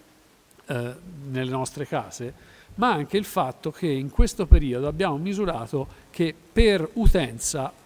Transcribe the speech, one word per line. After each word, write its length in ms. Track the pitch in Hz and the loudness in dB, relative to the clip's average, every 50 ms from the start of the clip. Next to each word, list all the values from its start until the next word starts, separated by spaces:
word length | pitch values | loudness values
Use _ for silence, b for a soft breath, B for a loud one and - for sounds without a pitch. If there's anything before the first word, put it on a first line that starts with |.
| - _ _ _ _ _ _ _ _ _ _ - _ | -20 _ _ _ _ _ _ _ _ _ _ -20 _
eh, 280 | - 135 120 120 123 127 - - - 175 147 139 139 | -6 -4 -4 -4 -6 -8 -12 -16 -18 -16 -14 -12 -6
nelle 220 | 131 131 131 127 | -6 -4 -4 -2
nostre 360 | 131 131 131 - - 143 143 | -2 -4 -4 -6 -6 -8 -8
case, 640 | - 160 139 - 95 - - 123 123 - B B B B B B B B - | -4 -4 -4 -4 -6 -10 -10 -10 -10 -10 B B B B B B B B 0
ma 120 | 233 247 208 | 2 2 2
anche 220 | 151 147 - - | 2 0 -2 -2
il 100 | 202 208 | -2 -2
fatto 440 | - - 190 151 127 - - - 156 | -2 -2 -2 -2 -2 -4 -6 -8 -8
che 160 | - - 185 | -6 -2 -2
in 240 | 160 139 131 135 139 | -2 0 0 -2 -2
questo 380 | - - - - - - 190 | 2 4 4 4 4 -4 6
periodo 400 | 151 - 139 147 135 120 123 135 | 8 8 8 8 2 0 0 -2
abbiamo 280 | 147 151 160 196 180 143 | -2 0 0 0 0 0
misurato 680 | 143 165 196 202 196 208 180 160 113 117 113 - 139 135 B B B B B | -2 -2 -4 -2 -2 -2 -2 -2 -4 -6 -4 -4 -6 -6 B B B B B
che 240 | - - 170 160 156 - - - | -2 -2 -2 -2 -2 -6 -18 -2
per 380 | - 226 214 214 202 180 156 - - | 0 2 4 4 4 2 -2 -4 -4
utenza 800 | 233 220 - - 185 147 120 113 117 - - - 147 131 - - - - | 4 4 6 6 6 0 -2 -6 -8 -8 -6 -4 -4 -6 -8 -10 -14 -20